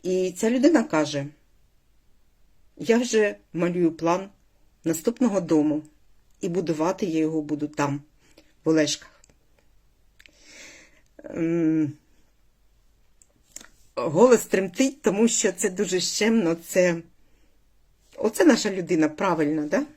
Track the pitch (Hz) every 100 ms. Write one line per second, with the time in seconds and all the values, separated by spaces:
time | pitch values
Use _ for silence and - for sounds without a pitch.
0 | 180 185 185 180 226 254 285 294 226 156
1 | 147 143 143 - _ _ _ _ _ _
2 | _ _ _ _ _ _ _ - - 233
3 | 240 220 208 202 _ 160 175 175 170 160
4 | 165 180 196 _ _ _ _ _ - -
5 | - 233 247 196 165 160 151 147 151 _
6 | _ _ _ _ 196 175 170 151 165 -
7 | 196 160 156 160 147 151 147 - 143 143
8 | - _ _ - _ _ 160 160 147 -
9 | - _ _ _ _ _ _ _ _ _
10 | _ _ - _ - - - - - _
11 | _ - - - 165 170 160 160 151 147
12 | _ _ _ _ _ _ _ _ _ _
13 | _ _ _ _ _ - - _ _ -
14 | 165 156 247 226 - 185 190 - 269 269
15 | 220 196 233 - 208 185 202 185 190 185
16 | - - 214 226 165 170 - 190 180 170
17 | - _ _ _ _ _ _ _ _ _
18 | _ - 220 - 339 233 214 190 170 165
19 | 151 - 196 165 147 156 151 202 294